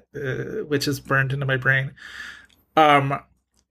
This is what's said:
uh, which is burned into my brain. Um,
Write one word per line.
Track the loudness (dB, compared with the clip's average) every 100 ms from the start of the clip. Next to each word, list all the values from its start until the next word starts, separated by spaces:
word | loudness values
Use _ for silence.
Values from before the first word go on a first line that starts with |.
| _
uh, | -10 -8 -6 -6 -8 -4
which | -2 -2
is | -4
burned | 0 0 0
into | -2 -2
my | -2
brain. | 0 0 -2 -10 -18 -16 -16 -18 -20 _ _ 4
Um, | 6 6 4 -4 -8 _ _ _ _